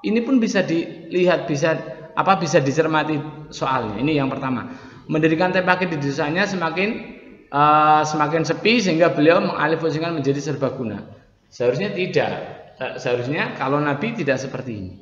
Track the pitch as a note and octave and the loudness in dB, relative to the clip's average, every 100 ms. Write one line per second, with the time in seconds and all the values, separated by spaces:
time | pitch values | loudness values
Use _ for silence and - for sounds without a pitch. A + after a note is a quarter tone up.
0 | G3+ A3+ A#3 C4 A3+ G3+ E3 E3 - - | 2 0 4 4 4 2 0 -2 -2 -10
1 | - F3+ F3+ E3 - C#3+ D#3+ D#3+ - - | -4 2 4 2 0 0 0 0 -6 -14
2 | - - D#3 F#3+ E3 E3 C#3 C3+ D#3 D#3 | -6 -2 2 2 4 2 2 2 2 2
3 | D3+ D3+ D3+ - - - C#3 C3 A2 G#2 | 0 -4 -6 -12 -14 -6 -2 -2 -2 -2
4 | C#3+ D3 C3+ C3 C3 B2 E2+ - - - | 0 0 0 -2 -4 -4 -6 -14 -18 -20
5 | - D#3 D#3 D#3+ F#3 F#3 F3+ F3+ F#3 D#3 | -4 2 2 2 0 0 0 0 0 -2
6 | C#3 C#3 D3 E3+ G3+ F#3+ E3 E3 G3+ B3 | -4 -2 -2 0 -2 -2 -4 -2 -4 -4
7 | - - - - _ C#3+ D3+ D3+ D3+ D3+ | -10 -18 -20 -20 _ 2 4 6 6 4
8 | D3+ D#3 D3+ D#3+ D#3 D3 G#3+ A#3+ F#3+ D#3+ | 4 0 0 0 0 0 2 2 2 4
9 | E3+ - D3+ F3+ G3 E3 D3+ D#3+ D#3+ D3 | 4 6 6 6 2 0 0 0 0 -2
10 | E3 E3 C3+ C#3 D3+ B2+ C3 B2+ A2+ G2 | -4 -2 -2 -2 -4 -2 -4 -4 -6 -8
11 | G2+ - _ _ _ - B2 C#3+ G#3 F#3 | -12 -20 _ _ _ 0 0 0 -4 -4
12 | F3+ C#3+ A2 G2 - - - - B2+ - | -2 0 0 -4 -10 -14 -20 -10 -10 -6
13 | B2+ B2 B2 E3 A3+ - C3+ D3 D3 C#3 | -2 -2 -2 -4 -4 -4 -2 0 0 -2
14 | A3+ A3+ C#3+ B2+ C3 - B2 G#2+ F#2 F#2 | -4 -4 -2 -2 -4 -10 -10 -10 -12 -14